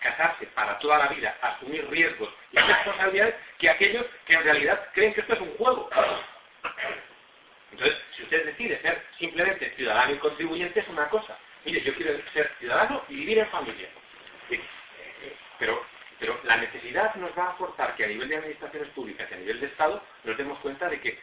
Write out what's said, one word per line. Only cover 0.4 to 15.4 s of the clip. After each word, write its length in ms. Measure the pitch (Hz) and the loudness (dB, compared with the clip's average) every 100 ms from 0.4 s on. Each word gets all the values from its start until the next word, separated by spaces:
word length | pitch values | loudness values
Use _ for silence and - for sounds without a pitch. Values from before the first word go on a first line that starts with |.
| - | -4
para 300 | - 104 - | -2 -2 0
toda 180 | 147 151 | 4 6
la 100 | 143 | 4
vida, 300 | 151 107 - | 2 -2 -2
asumir 460 | - - 131 156 147 | -4 -4 -6 -6 -2
riesgos 400 | 156 165 - 107 - - | 2 2 2 -6 -8 -2
y 60 | - | 2
responsabilidades, 800 | - - 202 196 190 196 220 - - - | 6 4 4 0 2 4 2 2 -10 2
que 120 | 170 | 4
aquellos 360 | - 196 226 247 - - | 6 4 4 -2 -8 2
que 80 | |
en 100 | 165 | 4
realidad 460 | 156 147 143 151 - | 6 4 4 2 0
creen 200 | - 214 | 4 4
que 80 | 214 | 4
esto 120 | - | 0
es 60 | 226 | 0
un 160 | 175 - | -2 0
juego. 340 | 233 254 160 - - - - - - - - - - - - - - - - - - | 2 2 2 4 4 2 -6 -14 -20 -12 -10 -6 -6 -8 -12 -20 -20 -20 -20 -20 -20
Entonces, 260 | - - - - - | 0 0 0 -4 -14
si 80 | |
usted 220 | - - 226 | 0 0 0
decide 340 | - 233 147 | -4 -2 0
ser 240 | 160 170 - - | 0 -2 -6 -8
simplemente 520 | 165 165 180 190 120 - | -4 2 2 2 -4 -2
ciudadano 380 | 123 107 131 | 0 4 4
y 40 | 143 | 2
contribuyente, 640 | 151 147 165 165 175 214 | 0 0 -2 -2 -2 0
es 60 | 196 | -2
una 180 | 165 147 | -2 0
cosa. 300 | 214 214 - - - | 0 -2 -10 -18 -14
Mire, 180 | - - | -4 -2
yo 120 | 135 - | 0 0
quiero 240 | 156 143 - | -2 -2 -2
ser 180 | 151 147 - | 0 0 -2
ciudadano 460 | 123 147 214 - - | 0 2 4 0 -6
y 80 | 139 | -6
vivir 220 | 160 220 | 2 4
en 100 | 214 | 4
familia. 400 | 180 131 107 92 - - - - - - | 0 -6 -8 -14 -16 -20 -20 -20 -20 -6
Sí, 60 | 90 | -6
eh, 800 | - - - - - - - - | -6 -16 -18 -18 -18 -16 -16 -16